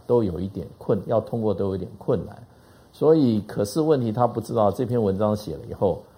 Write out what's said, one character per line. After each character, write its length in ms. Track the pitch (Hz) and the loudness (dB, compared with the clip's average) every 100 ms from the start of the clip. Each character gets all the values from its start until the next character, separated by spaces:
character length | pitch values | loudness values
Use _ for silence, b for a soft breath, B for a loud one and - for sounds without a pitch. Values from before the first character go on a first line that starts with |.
| - | 0
都 180 | 120 | 2
有 160 | 101 87 | 2 -2
一 80 | 95 | -6
点 180 | 101 - - | -8 -10 -8
困-， 220 | - 107 - | -2 -2 0
要 140 | 113 | -2
通 220 | 110 120 | 0 -2
过 100 | 107 | -2
都 140 | 98 98 | 0 -2
有 100 | 95 | -4
一 20 | |
点 100 | 92 - | -8 -8
困 260 | - 117 | -2 -2
难。 120 | - - - b b b b | -2 -14 -20 b b b b
所 240 | - 143 | 0 4
以， 260 | 160 123 110 | 6 4 2
可 220 | - - | -2 -2
是 180 | 104 160 | -2 0
问 180 | 156 143 | 2 2
题 100 | 117 | 2
他 160 | 113 120 | 2 0
不 140 | 110 | 0
知 140 | - | -4
道， 160 | 117 101 | 2 2
这 160 | 92 113 | 2 -2
篇 140 | 120 | 0
文 160 | 101 95 | 0 2
章 180 | 107 104 | 0 0
写 180 | - 71 | -4 -10
了 40 | - | -10
以 60 | |
后， 280 | - 98 78 B | 0 0 0 B